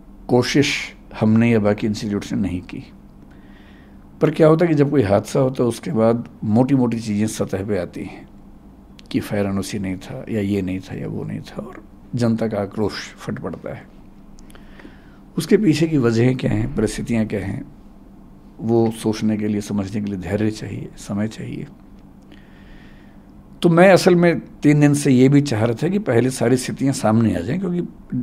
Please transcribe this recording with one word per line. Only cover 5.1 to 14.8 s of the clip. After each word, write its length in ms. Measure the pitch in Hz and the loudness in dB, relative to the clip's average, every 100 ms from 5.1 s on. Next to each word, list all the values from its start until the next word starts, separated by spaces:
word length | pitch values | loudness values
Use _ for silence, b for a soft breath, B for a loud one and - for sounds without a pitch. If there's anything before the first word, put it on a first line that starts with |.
| 101 107 147 | 2 2 0
होता 220 | 131 135 | 0 0
है, 60 | 120 | -2
उसके 220 | 113 - | -2 -4
बाद 380 | 110 113 117 - - | 2 2 2 -4 -8
मोटी-मोटी 560 | 107 110 131 135 120 113 | 0 2 4 2 0 -2
चीज़ें 260 | 110 104 107 | -4 -2 -2
सतह 380 | - 101 95 | -4 -6 -4
पे 140 | 104 98 | -4 -4
आती 260 | 87 - | -4 -8
हैं 240 | 92 - - - - - - - - - - | -12 -14 -20 -20 -20 -20 -20 -20 -20 -20 -8
कि 100 | 123 | -6
फायर 260 | - 104 98 | -4 -4 -2
एनओसी 320 | 98 92 107 | -4 -6 -6
नहीं 180 | 95 92 | -6 -8
था, 280 | - - - | -10 -14 -6
या 120 | 110 | -4
ये 220 | 98 101 | 0 -2
नहीं 180 | 92 95 | -2 -6
था, 140 | - | -8
या 140 | - 107 | -10 -8
वो 160 | 104 | -8
नहीं 160 | 104 107 | -8 -10
था, 220 | - - | -12 -14
और 220 | 208 - - - - | -14 -16 -20 -20 -8
जनता 340 | 120 117 113 113 | -2 0 0 -2
का 100 | 104 | -2
आक्रोश 340 | 98 - 101 | -4 -4 -4
फट 460 | - - - - - | -4 -14 -14 -10 -8
पड़ता 360 | 90 82 - | -8 -10 -12
है। 240 | - - - - - - - B B B B | -14 -16 -20 -20 -20 -20 -20 B B B B